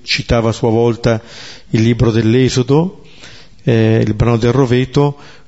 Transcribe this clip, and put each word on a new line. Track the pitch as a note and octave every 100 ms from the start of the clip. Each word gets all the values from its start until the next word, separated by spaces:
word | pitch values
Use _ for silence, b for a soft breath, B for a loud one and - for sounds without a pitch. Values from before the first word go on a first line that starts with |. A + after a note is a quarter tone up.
citava | - - - A#2+ A2+
a |
sua | G#2 A#2+
volta | A2+ A#2+ A2 A#2+ A2 B B B B B
il | A2
libro | A2+ A#2 A#2
dell'Esodo, | A2 A2 B2 B2 B2+ A#2+ D3 F3+ - B B B B B B
eh, | - A2+ A2 A2+ A2+
il |
brano | G#2 A2 A#2
del | A#2
roveto, | B2+ B2 B2 C3 C#3+ C#3+ - B B